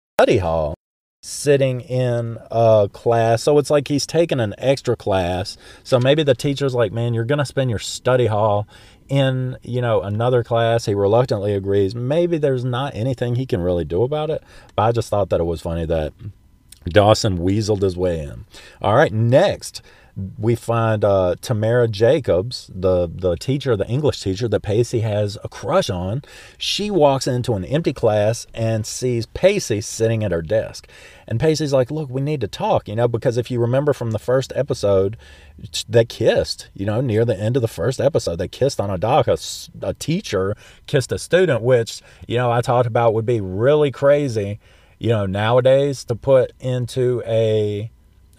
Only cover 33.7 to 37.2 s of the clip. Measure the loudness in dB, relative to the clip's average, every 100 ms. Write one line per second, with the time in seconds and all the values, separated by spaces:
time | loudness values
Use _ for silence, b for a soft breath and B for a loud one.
33.7 | 0 0 0 -2 -4 0 0 0 -4 -4
34.7 | -2 2 2 2 -4 B B B -20 -12
35.7 | -10 0 2 2 2 0 2 0 -6 -14
36.7 | -8 -4 -2 0 2